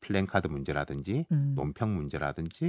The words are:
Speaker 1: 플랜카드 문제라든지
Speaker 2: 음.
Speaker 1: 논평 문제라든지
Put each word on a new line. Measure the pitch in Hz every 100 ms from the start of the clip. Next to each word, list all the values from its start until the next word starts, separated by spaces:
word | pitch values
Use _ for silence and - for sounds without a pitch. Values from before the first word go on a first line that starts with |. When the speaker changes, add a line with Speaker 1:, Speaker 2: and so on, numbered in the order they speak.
Speaker 1:
플랜카드 | - 98 95 98 87
문제라든지 | 71 69 71 71 69 69 123 165
Speaker 2:
음. | 151 143 135
Speaker 1:
논평 | 127 - 110
문제라든지 | 98 71 71 71 69 82 -